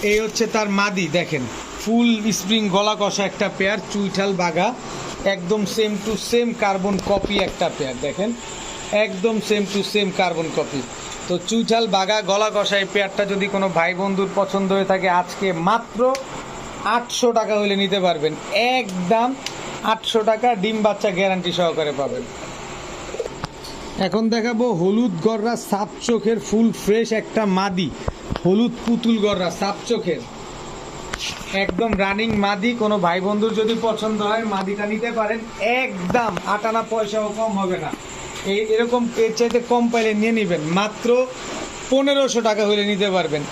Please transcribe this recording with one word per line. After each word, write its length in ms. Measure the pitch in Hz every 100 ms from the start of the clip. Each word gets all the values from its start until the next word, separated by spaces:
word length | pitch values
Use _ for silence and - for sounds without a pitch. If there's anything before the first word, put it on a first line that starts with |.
| 208
এই 80 | 208
হচ্ছে 200 | 220 - 220
তার 140 | 220 208 196
মাদি, 280 | 202 190 165 170
দেখেন 240 | 160 151 120 - - -
ফুল 260 | - 226 240 226 214
স্প্রিং 300 | 196 185 220 214 185
গলা 180 | 208 214
কষা 220 | 202 196 196
একটা 180 | 190 196 -
পেয়ার, 200 | 196 214 -
চুইঠাল 380 | 208 196 185 202 190
বাঘা, 260 | 175 165 202 254 - - - - 190
একদম 260 | 196 175 214 202
same 220 | 220 214 208
to 80 | 220 214 -
same 220 | 240 240 -
কার্বন 340 | 208 196 185 196 -
কপি 280 | 202 - 202 185
একটা 180 | - 170 -
পেয়ার। 200 | 135 123 139
দেখেন 240 | 135 208 233 - - - - - 208
একদম 300 | 214 190 220 220 196
same 180 | 208 196
to 80 | 202 190
same 180 | 208 202 190
কার্বন 260 | 185 165 165 -
কপি। 240 | 147 143 120 - - - -
তো 60 | 180 180
চুইঠাল 360 | 226 226 226 220 190
বাঘা 220 | 190 214 185
গলা 180 | 196 214
কষা 220 | 202 196 202
এই 60 | 190
পেয়ারটা 300 | 202 196 202 202
যদি 140 | 196 190
কোনো 120 | 196 190
ভাই 240 | 170 170
বন্ধুর 360 | 180 196 196 190
পছন্দ 340 | 185 196 196 190 196
হয়ে 120 | 190
থাকে, 160 | 190 185 180
আজকে 260 | 175 - 196 170 170
মাত্র 320 | 226 233 202 254 262 - - - - - - 196 233
আটশো 320 | 233 - 240 233
টাকা 160 | 214 208
হলে 140 | 208 196
নিতে 160 | 196 196 180
পারবেন, 260 | 165 151 151 - 202 240 254
একদম 500 | 214 185 180 226 240 269 - - - - -
আটশো 280 | 196 - 226 214
টাকা, 180 | 214 240
ডিম 240 | 220 196 220 214
বাচ্চা 240 | 202 214 175
গ্যারান্টি 340 | 196 185 180 170
সহকারে 340 | 175 151 151 135
পাবেন। 220 | 135 123 120 - - - - - - - - - - - - - - - - - 190
এখন 180 | 214 226
দেখাবো 320 | 226 226 220 247 180
হলুদ 340 | 180 214 247 175 185
গররা 280 | 226 214 233 -
সাপ 200 | 196 208 - -
চোখের 320 | 226 202 226 -
ফুল 200 | 208 226 -
ফ্রেশ 260 | - 214 226
একটা 300 | 220 - - 208 185
মাদি, 300 | 196 185 160 - - - - -
হলুদ 300 | 175 196 240 233
পুতুল 320 | - 233 226 226
গররা 260 | 202 190 175 170
সাপ 160 | 202 - -
চোখের, 320 | 226 180 143 117 - - - - - - - - - - - - 196
একদম 260 | 196 180 226 208
রানিং 260 | 196 202 226 214
মাদি। 260 | 202 202 226 240
কোনো 140 | 214 208
ভাই 200 | 175 175
বন্ধুর 320 | 185 208 220 208
যদি 140 | 220 226
পছন্দ 360 | 226 214 220 214
হয় 220 | 202 220
মাদিটা 400 | 226 190 190 202 208
নিতে 240 | 214 233 233
পারেন, 200 | 208 226 - - 202 247
একদম 500 | 254 196 180 247 226 175 185
আটানা 280 | 208 220 220 220
পয়সাও 380 | 220 208 214 214 214
কম 140 | 220 196
হবে 180 | 190 180
না। 60 | 151 - - - - - 196
এই, 80 | 202 214
এরকম 280 | 220 233 247 240 -
এর 160 | 220 220
চাইতে 200 | 233 240 240
কম 140 | 240 233
পাইলে 200 | 240 220 208
নিয়ে 140 | 220 226
নেবেন, 240 | 196 170 151 180
মাত্র 300 | 208 208 233 247 254 - - - - - -
পনেরোশো 500 | 262 277 277 269 233 233
টাকা 140 | 208 208
হলে 140 | 208 202
নিতে 160 | 202 202
পারবেন 320 | 185 160 147 143